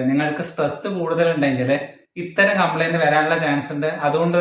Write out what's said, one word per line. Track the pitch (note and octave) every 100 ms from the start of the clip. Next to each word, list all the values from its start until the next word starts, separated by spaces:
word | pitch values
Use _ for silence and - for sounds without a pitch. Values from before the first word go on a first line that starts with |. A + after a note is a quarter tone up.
| B2+
നിങ്ങൾക്ക് | C#3 D3+ D3+ E3+
സ്ട്രെസ് | - D3 - G#3 F#3+
കൂടുതലുണ്ടെങ്കിൽ | E3 E3 E3+ D#3 C#3 B2+ B2+ C#3+ - - _ F3
ഇത്തരം | F3 - G3 G3+
കംപ്ലൈന്റ് | E3 D#3+ E3 E3
വരാനുള്ള | D3+ D3+ D#3 E3
ചാൻസ് | D#3 C#3+ C#3+
ഉണ്ട്. | D3 D#3 D#3 D3
അതുകൊണ്ട് | D#3 E3+ F3